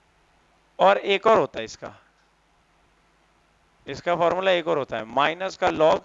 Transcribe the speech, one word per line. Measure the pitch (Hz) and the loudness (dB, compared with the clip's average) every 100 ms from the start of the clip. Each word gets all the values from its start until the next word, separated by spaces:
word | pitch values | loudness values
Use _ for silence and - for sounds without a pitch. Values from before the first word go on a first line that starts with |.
| _ _ _ _ _ _ _ - | _ _ _ _ _ _ _ 2
और | 180 196 | 4 4
एक | - 196 220 | 0 0 4
और | 220 | 2
होता | 143 123 | 2 -4
है | |
इसका, | 110 - - - _ _ _ _ _ _ _ _ _ _ _ _ _ _ _ _ _ _ - | -12 -12 -16 -18 _ _ _ _ _ _ _ _ _ _ _ _ _ _ _ _ _ _ -16
इसका | 135 - 175 | -8 -4 0
formula | 170 180 190 | 0 0 0
एक | 180 160 | 0 0
और | 156 | -2
होता | 127 113 | -2 -8
है | 110 | -6
minus | 123 151 170 190 - | 0 0 0 -8 -4
का | 180 | -2
log | 165 156 190 | 2 2 2